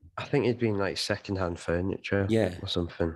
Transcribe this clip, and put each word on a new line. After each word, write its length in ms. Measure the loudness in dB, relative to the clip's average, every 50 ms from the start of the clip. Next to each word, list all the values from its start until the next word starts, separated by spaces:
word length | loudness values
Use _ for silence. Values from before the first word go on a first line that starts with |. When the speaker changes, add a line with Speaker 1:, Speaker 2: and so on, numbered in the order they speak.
| -20 -14 -10 -10
Speaker 1:
I 60 | -4
think 220 | 0 2 2 4
it'd 120 | 2 2 2
been, 200 | 2 2 2 2
like, 200 | 0 -2 -2 -2
secondhand 600 | -2 -2 -2 -2 -2 -4 -2 0 0 -2 -2 -4
furniture 680 | -2 -2 0 0 0 0 -2 -4 -4 -2 0 2 2 4
Speaker 2:
Yeah. 300 | 4 2 2 2 -2 -4
Speaker 1:
or 80 | -6 -4
something. 460 | -2 -2 -2 -2 -2 -2 -2 -2 -2